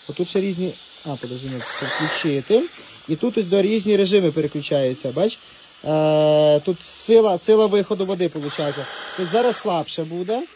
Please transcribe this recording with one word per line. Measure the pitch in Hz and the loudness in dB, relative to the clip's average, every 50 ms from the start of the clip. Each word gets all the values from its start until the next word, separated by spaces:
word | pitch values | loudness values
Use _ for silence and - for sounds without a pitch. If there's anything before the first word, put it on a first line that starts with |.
| - - | -14 -14
Отут | 143 - 180 - | -6 -6 -4 -2
ще | - 196 | 0 0
різні, | 190 202 180 170 185 175 - - - - - - - | 0 0 -2 -4 -4 -6 -6 -8 -16 -18 -18 -14 -10
а, | 156 139 | -8 -8
подожди, | 123 - 120 123 127 131 135 | -8 -8 -10 -10 -10 -10 -8
не | 131 123 | -8 -8
включити. | - - - - 139 131 - - 156 151 - - - 160 139 135 131 - 208 247 339 339 - - - - - - - - | -8 -8 -8 -6 -4 -4 -2 -2 -2 0 0 0 0 0 0 -2 0 2 2 2 2 0 -8 -14 -18 -18 -18 -16 -6 -4
І | 160 | -4
тут | - - 247 - 233 | -2 -2 -2 0 0
ось | 202 | 0
до | 170 190 196 | 2 2 2
різні | 185 208 220 220 185 208 208 196 | 2 2 2 0 2 2 2 4
режими | 196 185 208 202 180 156 | 4 4 4 4 2 2
переключаються, | 143 160 147 143 - 151 143 - 156 139 135 127 127 - - 127 | 0 0 -4 -2 -4 -6 -4 -2 0 0 0 0 -2 -4 -6 -6
бач? | 123 151 196 226 - - - - - - - - - - - | -2 0 0 0 -2 -4 -16 -20 -20 -20 -20 -20 -18 -10 -4
Е, | 147 156 156 156 156 151 151 151 151 151 151 151 151 147 147 | -2 0 2 2 4 4 4 4 4 6 6 6 6 4 4
тут | - 190 175 - | 2 -2 -4 -4
сила, | - - - - - - 226 226 214 208 180 175 | -6 -8 -8 -6 0 6 6 6 6 6 2 0
сила | - - 220 220 220 | 2 4 4 6 6
виходу | 196 196 202 185 - 214 185 196 | 4 4 2 2 0 -2 -4 -2
води, | 185 196 175 185 160 - | -4 -2 0 -2 -2 -2
виходить. | 156 143 143 - - 151 143 143 143 135 - - - - - - - | -4 -8 -6 -4 -4 -4 -4 -4 -4 -6 -6 -6 -8 -6 -6 -4 -4
Тобто | 185 160 | -4 0
зараз | 180 233 247 247 220 | 2 2 4 2 0
слабше | - - 208 175 160 147 - - 170 156 | 0 -2 -2 -2 -2 -2 -4 -6 -6 -6
буде. | 156 170 175 185 190 226 254 349 - - | -6 -6 -8 -4 -4 -4 -4 -4 -8 -14